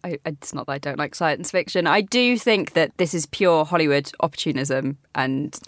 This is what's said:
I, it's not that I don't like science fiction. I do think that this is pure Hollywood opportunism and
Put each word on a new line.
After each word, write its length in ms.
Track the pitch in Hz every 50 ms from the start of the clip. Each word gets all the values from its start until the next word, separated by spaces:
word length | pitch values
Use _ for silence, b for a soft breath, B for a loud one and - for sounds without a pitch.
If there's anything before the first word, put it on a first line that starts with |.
| -
I, 120 | 180 165 - -
it's 280 | 165 151 139 - - -
not 120 | 139 120
that 40 | - 139
I 40 |
don't 200 | 139 - 143 135
like 180 | 143 151 - -
science 360 | - 175 160 143 - 175 -
fiction. 360 | - 185 - - - 185 170
I 140 | 160 156 208
do 360 | 202 196 - 247 247 247 247
think 340 | 220 - 240 220 196 165 - -
that 240 | 165 160 - -
this 160 | - 180 151 -
is 120 | 165 143
pure 400 | - - - 202 180 165 156 156
Hollywood 460 | 151 175 170 156 147 139 143 139 - - -
opportunism 760 | - 165 - - - 160 139 131 135 139 131 135 131 135 143 - _ _ -
and 440 | 139 131 131 135 135 147 147 - - -